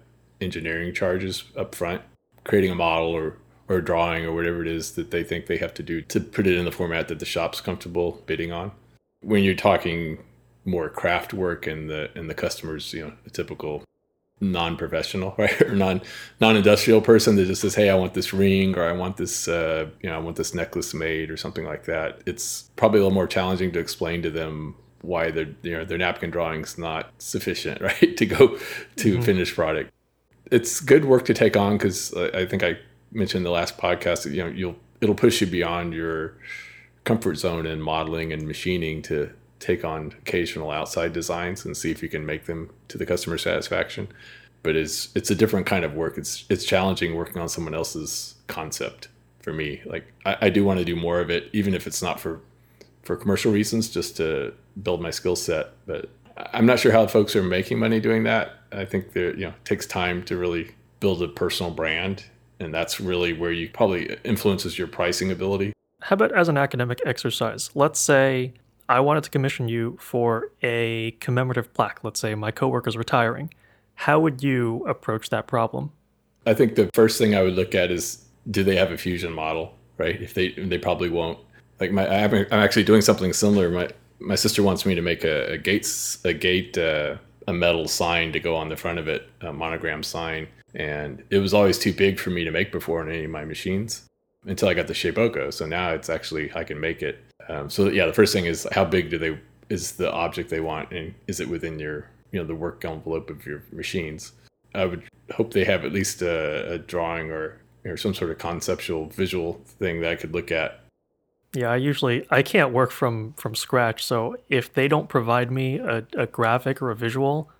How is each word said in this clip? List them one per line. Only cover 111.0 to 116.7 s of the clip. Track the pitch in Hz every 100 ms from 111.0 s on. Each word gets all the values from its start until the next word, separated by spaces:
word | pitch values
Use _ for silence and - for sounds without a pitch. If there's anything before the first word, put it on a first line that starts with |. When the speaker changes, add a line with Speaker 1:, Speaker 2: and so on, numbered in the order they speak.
| _ _ _ _ _
Speaker 2:
Yeah, | 127 120
I | 123
usually, | 143 139 135 117 -
I | 131
can't | 143 202 139
work | 123 127
from, | - 127 113 110
from | - 110
scratch. | 110 - 127 117 110
So | - 120 113 247 -
if | 131 -
they | 139 139
don't | 151 151
provide | 135 113 120 120
me | 131 131 151
a, | 240 113 113
a | - 117
graphic | - 113 123 135